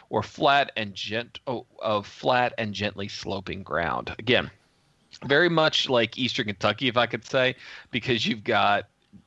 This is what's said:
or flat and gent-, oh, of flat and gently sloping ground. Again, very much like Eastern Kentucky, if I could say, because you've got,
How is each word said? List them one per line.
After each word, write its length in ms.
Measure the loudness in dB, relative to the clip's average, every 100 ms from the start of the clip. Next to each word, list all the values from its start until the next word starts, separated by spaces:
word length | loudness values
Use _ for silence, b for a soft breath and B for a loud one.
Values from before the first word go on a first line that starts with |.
| B
or 140 | -4
flat 480 | -2 0 4 4 2 -2
and 160 | -6
gent-, 460 | -6 -6 -6 -6 -10 -8
oh, 200 | -8 -8 -6
of 260 | -2 0
flat 480 | -2 -4 0 2 2 0
and 160 | -6
gently 320 | -2 -4 -4 -8
sloping 560 | -8 -8 -6 -6 -10
ground. 500 | -4 -2 -2 -2 -6 -8
Again, 320 | 2 2 2 -8 _ _ _ _ _ -14
very 240 | 2 4 4
much 400 | 4 2 2 2
like 300 | 2 2 0
Eastern 280 | -4 -2 -4
Kentucky, 420 | 0 0 2 0
if 80 | 2
I 100 | 0
could 180 | -2
say, 300 | -2 0 0 -2 B B B
because 340 | -6 -2 0 0
you've 160 | -4
got, 460 | 0 2 4 2 -2 _ _ -20